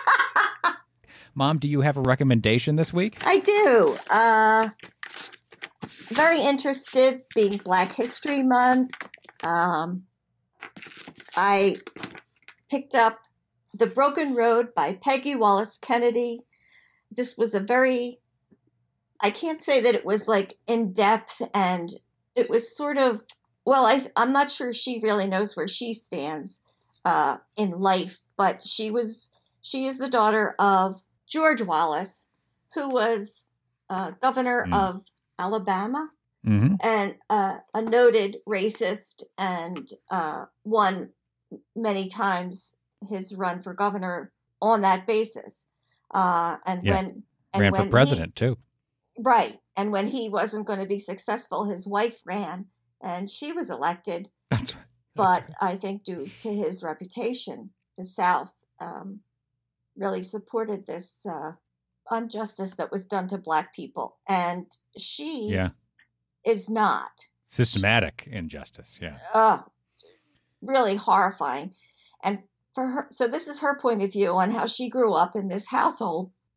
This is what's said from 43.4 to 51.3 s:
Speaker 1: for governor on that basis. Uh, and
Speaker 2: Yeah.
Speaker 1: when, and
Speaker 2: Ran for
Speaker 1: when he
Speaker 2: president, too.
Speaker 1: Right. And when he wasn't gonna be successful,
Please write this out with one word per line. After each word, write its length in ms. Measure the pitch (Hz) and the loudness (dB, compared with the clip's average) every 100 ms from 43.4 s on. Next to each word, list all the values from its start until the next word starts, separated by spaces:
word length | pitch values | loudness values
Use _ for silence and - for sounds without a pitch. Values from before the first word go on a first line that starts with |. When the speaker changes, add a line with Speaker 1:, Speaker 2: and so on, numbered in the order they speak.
| 185 180 | -4 -4
Speaker 1:
for 100 | 185 | -10
governor 580 | 180 202 196 185 175 - _ _ - | -4 -2 -2 -6 -6 -10 _ _ -2
on 200 | 208 220 | 2 4
that 260 | 190 185 185 | 4 2 2
basis. 580 | 214 220 - - - - _ _ _ _ | 0 -2 -8 -16 -20 -20 _ _ _ _
Uh, 460 | 190 180 170 170 156 185 | 0 2 2 0 -4 -6
and 180 | 180 | -2
Speaker 2:
Yeah. 100 | 196 | 0
Speaker 1:
when, 300 | 190 196 - - _ - | 0 -2 -10 -20 _ -6
and 80 | - | 2
Speaker 2:
Ran 100 | 101 | 4
for 60 | 190 | 4
Speaker 1:
when 80 | 196 | 4
he 40 | |
Speaker 2:
president, 440 | 117 139 120 80 - | 6 6 2 -4 -2
too. 220 | 131 117 _ _ _ _ _ - | -2 -2 _ _ _ _ _ -4
Speaker 1:
Right. 420 | 240 233 123 - _ - | 2 4 2 -6 _ -6
And 160 | 208 | -2
when 160 | 196 208 | -2 -2
he 200 | 269 220 | -4 -4
wasn't 380 | 196 208 214 214 | -2 -2 -4 -6
gonna 180 | 196 190 | -6 -4
be 140 | 202 | -6
successful, 680 | - 190 - | -6 -10 -6